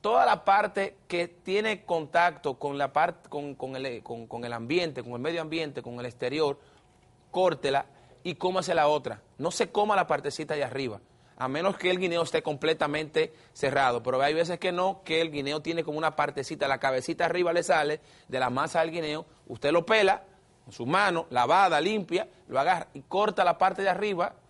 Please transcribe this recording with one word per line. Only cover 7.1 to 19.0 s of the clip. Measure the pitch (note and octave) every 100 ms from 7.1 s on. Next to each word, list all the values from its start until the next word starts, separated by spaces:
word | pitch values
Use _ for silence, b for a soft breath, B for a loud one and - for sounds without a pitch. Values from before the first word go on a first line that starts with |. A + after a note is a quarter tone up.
| _ _
córtela | - F#3 D#3 C#3+ C#3 - b b b
y | - -
cómase | F#3 F#3 E3+
la | E3 D3
otra. | D3+ C3 G#2+ _ _
No | D3
se | - A3
coma | - G#3 G3+
la | E3+
partecita | C#3+ C#3+ - D3+
de | D3+
arriba, | C3+ C3 C3 G2+ _ b b b
a | C3
menos | C#3 F#3 G3
que | F3+
el | F#3
guineo | F#3 E3+
esté | E3 E3
completamente | D#3 D3 D#3 D#3+ D3+ D3+ D#3 D#3 D#3 B B
cerrado. | - C#3 C#3 C3+ A#2+
Pero | A2+ C3
hay | C#3
veces | D#3+ E3+ F3
que | F#3
no, | F3+ F#3 F#3+
que | - D#3+
el | E3
guineo | D3 C#3 D3+
tiene | D3+ E3
como | D#3+ D3+
una | D#3+
partecita, | D3 D3 C3+ C3 D3+ C#3
la | C3+
cabecita | C#3 C3 B2 E3
arriba | E3 F3 F3
le | E3+
sale | E3+ E3+ D3 A#2+ B B B
de | B2+
la | B2+
masa | B2+ D3+ F3
del | E3
guineo, | E3